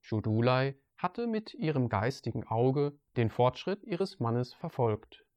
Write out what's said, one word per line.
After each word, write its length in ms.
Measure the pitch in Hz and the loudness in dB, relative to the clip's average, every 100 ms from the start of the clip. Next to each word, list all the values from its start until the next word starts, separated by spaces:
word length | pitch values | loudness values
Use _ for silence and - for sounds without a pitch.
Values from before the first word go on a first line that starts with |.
Chudulai 720 | - 110 110 110 120 127 135 135 _ - | -2 -2 0 2 4 4 0 -4 _ -6
hatte 300 | 180 - 233 | -6 -4 -2
mit 260 | 220 220 | -4 -6
ihrem 340 | - 160 143 123 | -4 0 2 2
geistigen 560 | 101 113 135 - 113 101 | 2 0 -2 -6 -6 -4
Auge 520 | 113 127 135 143 143 _ - | 2 2 2 -2 -4 _ 0
den 140 | 113 | 0
Fortschritt 540 | - 123 - - 196 | 2 2 2 -6 -6
ihres 340 | - 175 190 - | -6 -4 -4 -2
Mannes 340 | 117 120 123 | 0 0 -2
verfolgt. 720 | - - - 120 107 - - _ | -6 -10 0 0 0 -6 -20 _